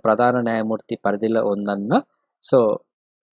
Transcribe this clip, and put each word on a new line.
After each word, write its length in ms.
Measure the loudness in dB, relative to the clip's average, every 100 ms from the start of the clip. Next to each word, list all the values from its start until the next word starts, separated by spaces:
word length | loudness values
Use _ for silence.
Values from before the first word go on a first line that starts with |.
| 0
ప్రధాన 340 | 2 2 0 -2
న్యాయమూర్తి 480 | -2 -4 -6 -8 -6 -4
పరిధిలో 380 | -2 0 0 0 -2
ఉందన్న, 360 | -4 -4 0 -2 -2 _ _ _ 2
so 100 | 4 4 0 _ _ _ _ _